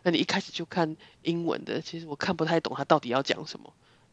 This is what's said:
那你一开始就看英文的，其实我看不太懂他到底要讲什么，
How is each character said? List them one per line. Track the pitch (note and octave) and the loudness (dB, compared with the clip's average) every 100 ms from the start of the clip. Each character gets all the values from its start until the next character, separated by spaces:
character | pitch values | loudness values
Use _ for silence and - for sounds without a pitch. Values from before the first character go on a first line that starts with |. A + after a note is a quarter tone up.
那 | F#3 | 2
你 | E3+ | 2
一 | |
开 | - G3 | 2 0
始 | - | -2
就 | - | -8
看 | E3+ F#3 D#3+ D#3 - _ | -4 0 0 -2 -14 _
英 | - E3+ E3 | -2 0 0
文 | - - | -2 -2
的， | B2 | -6
其 | - E3 | -6 -10
实 | E3 | -10
我 | C#3+ | -4
看 | - | -2
不 | F3+ D#3+ | 0 2
太 | E3 | 2
懂 | - | 0
他 | B2+ C#3 | -2 4
到 | D#3 | 4
底 | B2 | 4
要 | B2 | 0
讲 | C#3 - D#3 | 0 -2 -4
什 | - | -12
么， | - - _ _ _ | -16 -20 _ _ _